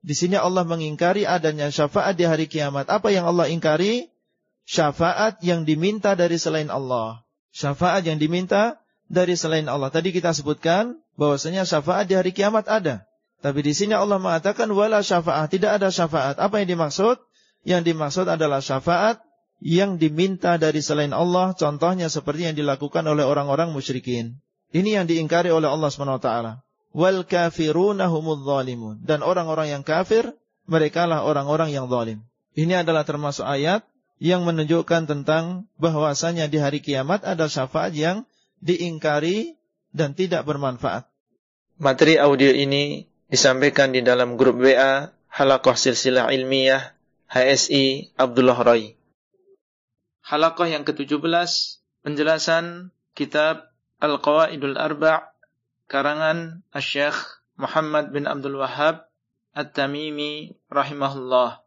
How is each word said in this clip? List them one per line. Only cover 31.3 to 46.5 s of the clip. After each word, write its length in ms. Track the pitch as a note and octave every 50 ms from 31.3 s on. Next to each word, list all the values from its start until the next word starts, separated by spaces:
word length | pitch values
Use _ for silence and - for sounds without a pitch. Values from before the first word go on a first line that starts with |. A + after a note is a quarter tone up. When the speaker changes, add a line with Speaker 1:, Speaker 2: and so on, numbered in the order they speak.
| D3 C#3+ C#3 C#3+ D3 D#3 E3 D#3
Speaker 1:
yang 160 | D3 C#3 C3 B2
zalim. 400 | B2 B2 A#2 A2+ A2 G#2+ A2 _ _ _ _ _ _ -
Ini 260 | D#3 E3 F#3 F3+ F3
adalah 240 | D#3+ E3 D#3 D3 -
termasuk 400 | D3 D3 D3 D3 C#3 - A#2 B2+
ayat 400 | C#3+ C#3 C#3+ D#3+ F#3 A3 - _ _ _ _ _ _ _
yang 240 | - E3 F3+ F3+ F3
menunjukkan 640 | E3+ E3 D#3+ D#3 D3 E3 E3+ E3+ - E3+ E3 E3 D3+
tentang 640 | D3+ C#3+ C#3 D3+ D#3 D#3+ E3 E3+ F#3 F#3 G3+ _ _ _
bahwasanya 720 | D3 E3+ D#3+ D3+ D3+ D3+ C#3+ - - E3 E3+ E3+ D#3+ D3+
di 80 | C#3+ D#3
hari 240 | D3 C#3 C#3 D3 C#3
kiamat 400 | - C#3+ C3 C3 C#3+ F#3 G#3 -
ada 240 | F3+ F#3+ D#3+ D#3+ D3+
syafaat 480 | - D3 C3 C3 - D#3+ E3 F#3+ E3+
yang 320 | D3 D3+ E3 F#3 G#3+ C4 _ _ _ _ _ _ _
diingkari 1000 | - D3+ F3+ E3+ E3+ F3 E3 D#3 D3+ D#3 D3 D3 D3+ E3 F#3 G#3+ A#3 E4+ D#4+ _ _ _ _ _ _ _ _
dan 200 | D3 D#3 C#3 C#3+
tidak 320 | - F#3 F#3 F#3 D#3+ - C#3+
bermanfaat. 600 | D3 C#3+ C#3+ C3+ B2+ A#2+ - C3 F2 A2 - _ _ _ _ _ _ _ _ _ _ _ _ _ _ _
Speaker 2:
Materi 400 | D3+ C#3 C3+ B2 D#3+ D3+ E3 D#3
audio 320 | C#3+ D3 C#3+ C3 C#3 C#3
ini 560 | B2+ C3 C#3+ C#3 C#3 C#3+ C#3+ D3 D3 C#3+ - _ _ _ _ _
disampaikan 640 | - C3 - C3+ C3 C3 C#3 D3 C3+ - C#3 C3+
di 120 | B2+ B2+ A#2+
dalam 320 | B2+ B2 B2 B2 B2 B2
grup 240 | A2+ B2+ C3 A#2+ B2
W 160 | B2 C3+ C3
A 400 | B2 C3+ C3+ C3+ C#3 D3 - _ _ _ _
Halaqah 440 | - - C#3+ C3+ C3+ C3 - C3 A#2+
Silsilah 560 | - - C#3 A#2+ A2+ - C3 B2+ B2+ A#2+ A2
Ilmiah 640 | C3+ C3 C3 C3